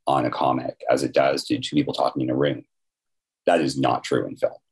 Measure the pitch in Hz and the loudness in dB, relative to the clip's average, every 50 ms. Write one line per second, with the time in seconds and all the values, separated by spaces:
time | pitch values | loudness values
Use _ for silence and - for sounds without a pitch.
0 | _ 67 69 71 62 60 - - 69 67 65 64 62 60 - - - 60 64 67 | _ 0 0 2 0 0 -2 0 0 0 0 0 -2 -6 -8 -6 0 0 2 2
1 | - - - 71 67 69 69 69 - - 60 60 - - 76 73 69 67 67 - | 0 0 2 2 4 4 2 0 -2 -4 -4 -4 -4 -2 0 0 0 0 -2 -2
2 | 69 67 - 71 64 64 62 65 71 73 64 60 - _ _ _ _ _ _ _ | -2 -2 0 -2 -2 0 0 0 0 0 0 -4 -10 _ _ _ _ _ _ _
3 | _ _ _ _ _ _ _ _ _ 87 87 85 76 67 67 67 64 60 60 60 | _ _ _ _ _ _ _ _ _ 2 2 4 2 0 -2 0 0 0 0 -2
4 | - - 69 58 50 50 - - - - - - _ _ | -2 -2 -2 -2 -2 -4 -4 -4 -4 -4 -4 -8 _ _